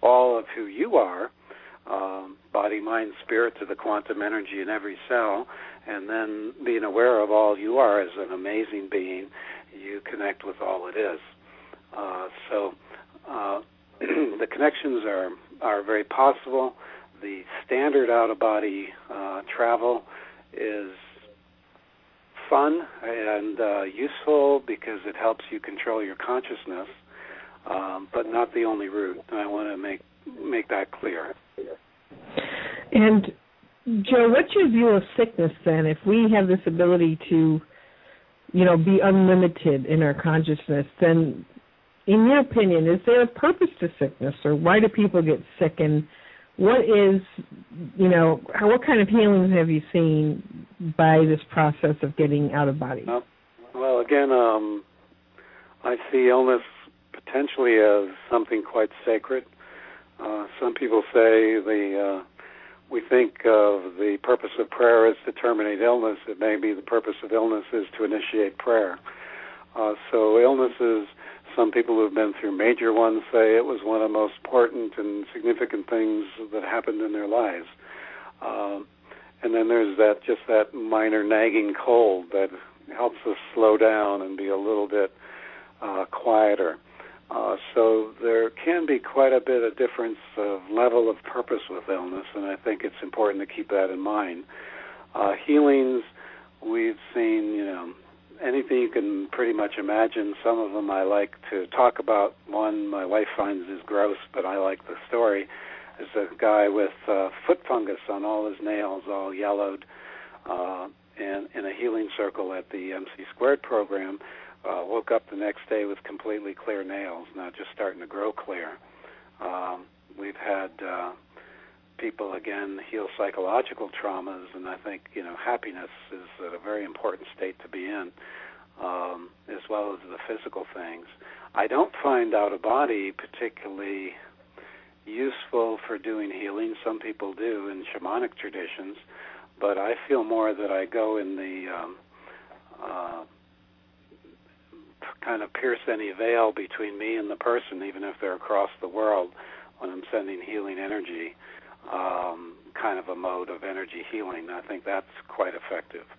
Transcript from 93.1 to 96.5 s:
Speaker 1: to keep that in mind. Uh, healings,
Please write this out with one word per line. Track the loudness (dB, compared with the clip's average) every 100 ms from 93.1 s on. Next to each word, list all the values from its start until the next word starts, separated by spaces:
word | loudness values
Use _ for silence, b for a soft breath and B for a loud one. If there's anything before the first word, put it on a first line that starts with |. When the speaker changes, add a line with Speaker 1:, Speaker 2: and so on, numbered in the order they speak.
| -2 0 0 -8
Speaker 1:
to |
keep | -10 -4
that | 0 0
in | -2
mind. | -4 -4 -4 -8 -16 B B B B B B
Uh, | -4 -2 -2 2
healings, | 4 6 4 2 0 -6 -18 B B B